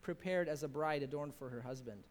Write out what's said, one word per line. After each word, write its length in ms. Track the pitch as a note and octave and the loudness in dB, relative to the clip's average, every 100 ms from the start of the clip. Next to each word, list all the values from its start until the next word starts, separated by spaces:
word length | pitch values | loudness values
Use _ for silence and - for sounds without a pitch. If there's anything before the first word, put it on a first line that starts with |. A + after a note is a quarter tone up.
prepared 460 | - E3 F#3 F#3 E3+ | -4 -4 2 4 4
as 160 | D3+ | 2
a 40 | D3 | 0
bride 360 | C#3 D#3 D3+ | 2 4 4
adorned 320 | C3+ D3 D3 - | 2 -2 -4 -6
for 140 | C3 | -6
her 120 | A#2+ | -6
husband. 420 | B2+ C3 B2 G#2 - | -4 -6 -6 -10 -14